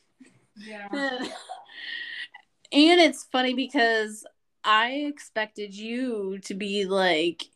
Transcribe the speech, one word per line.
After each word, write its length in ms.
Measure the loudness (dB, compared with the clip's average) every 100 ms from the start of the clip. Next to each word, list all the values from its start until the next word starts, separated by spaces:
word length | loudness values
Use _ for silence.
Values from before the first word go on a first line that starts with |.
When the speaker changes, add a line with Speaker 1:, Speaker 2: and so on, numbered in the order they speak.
| _ _ -20 _ _ -20
Speaker 1:
Yeah. 680 | -18 -14 -10 -6 -4 -6 -8
Speaker 2:
<laughs> 60 | -12 -16 -18 -18 -16 -12 -10 -10 -12 -14 -18 _ _ 0
And 300 | 6 8 8
it's 240 | 6 4
funny 300 | -4 -2 0
because 720 | -2 -2 2 4 2 -2 -8 -18 _ _ _
I 280 | 2 2 2 -2 -6
expected 680 | -8 -8 -6 -6 -6 -12
you 640 | -10 -8 -6 -4 -4 -6 -8
to 120 | -8
be 320 | -6 -4 -2
like, 600 | 0 2 4 4 0 -4 -12